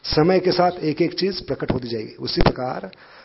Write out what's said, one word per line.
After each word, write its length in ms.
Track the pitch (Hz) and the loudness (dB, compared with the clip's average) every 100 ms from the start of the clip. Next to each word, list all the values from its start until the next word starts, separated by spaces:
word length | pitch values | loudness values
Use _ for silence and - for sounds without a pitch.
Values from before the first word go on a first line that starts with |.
समय 380 | - - 165 185 | 0 4 6 4
के 120 | 185 | 4
साथ 180 | - 175 | 4 2
एक 320 | 175 156 147 | 2 -4 0
एक 160 | 170 - | 0 0
चीज 280 | 190 185 - | -2 -4 -6
प्रकट 240 | 131 143 | -6 -2
होती 180 | 131 120 | -2 -2
जाएगी। 240 | 113 113 | -6 -8
उसी 300 | - 127 170 | -10 -4 -2
प्रकार 480 | - 127 127 165 190 - - - | -2 -2 -6 -8 -12 -16 -20 -20